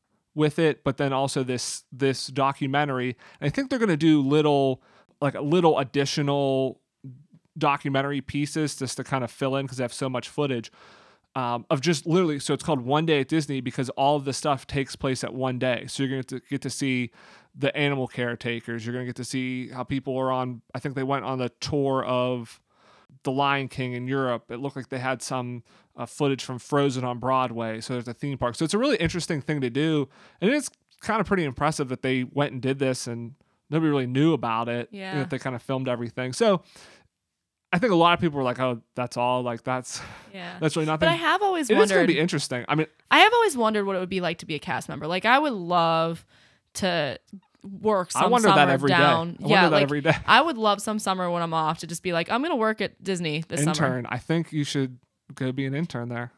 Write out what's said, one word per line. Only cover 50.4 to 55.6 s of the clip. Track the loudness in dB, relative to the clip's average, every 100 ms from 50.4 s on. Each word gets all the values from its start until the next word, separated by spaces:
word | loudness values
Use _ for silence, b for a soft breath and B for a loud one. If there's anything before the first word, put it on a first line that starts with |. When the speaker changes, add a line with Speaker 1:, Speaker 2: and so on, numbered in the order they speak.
Speaker 2:
would | 4 2
love | 0 0
some | -2 -4
summer | -2 -2 -2
when | -2
I'm | 0
off | 0 0 -2
to | -6
just | -8
be | -2
like, | -2 0
"I'm | -2
gonna | 0 0
work | 0 0
at | -4 -6
Disney | -4 -2 -2 -4 -4
this | 0
Speaker 1:
Intern. | 0 2
Speaker 2:
summer." | 0 0 -4
Speaker 1:
I | -6
think | -2 -2 0
you | -2
should | -2 -2 -2 -6 _ _ -16 -8
go | -6
be | -4